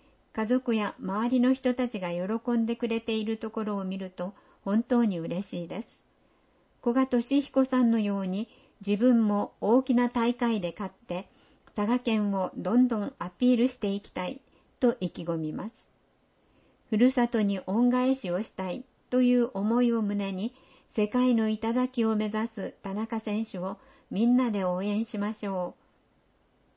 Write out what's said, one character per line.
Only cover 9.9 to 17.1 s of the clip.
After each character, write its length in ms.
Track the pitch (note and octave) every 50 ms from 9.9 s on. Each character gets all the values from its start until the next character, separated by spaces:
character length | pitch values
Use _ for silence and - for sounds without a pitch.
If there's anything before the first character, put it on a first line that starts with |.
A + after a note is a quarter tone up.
| B3
な 160 | A#3+ B3 A#3+
大 240 | B3 B3 A#3 A#3+ A#3+
会 280 | A#3+ B3+ A#3 A3+ G#3
で 100 | E3+ E3+
勝 200 | E3+ - G#3 F#3
っ 20 | -
て、 340 | _ _ - F3 - A#3 - _ _ _ _ _ _ _ _ -
佐 120 | - G#3 G#3
賀 120 | A#3+ B3+
県 340 | B3 A#3+ A3+ G#3+ G#3 G3+ G3
を 180 | G3 F#3 - -
ど 200 | - E3+ F3 G#3+
ん 120 | B3 B3+ B3
ど 120 | A#3+ G#3+
ん 140 | G3+ G3 - -
ア 100 | F3 F3+
ピ 240 | - - B3 B3 B3+
ー 40 | A3
ル 100 | A#3+ C4
し 100 | - -
て 120 | - G3+
い 120 | G3 G3+
き 80 | - -
た 180 | - F#3 F3+ F3+
い 140 | C#4+ - - _ _ _ _ _ _ _
と 160 | - A#3+ - -
意 100 | F#3+ E3+
気 140 | - - E3+
込 140 | D#3+ E3+ D#3+
み 160 | D#3 D3+ D#3
ま 160 | D#3 F3 A3+
す。 220 | - _ _ _ _ _ _ _ _ _ _ _ _ _ _ _ _ _ _ _ _ _ _ _
ふ 80 | - G#3
る 140 | A#3+ B3+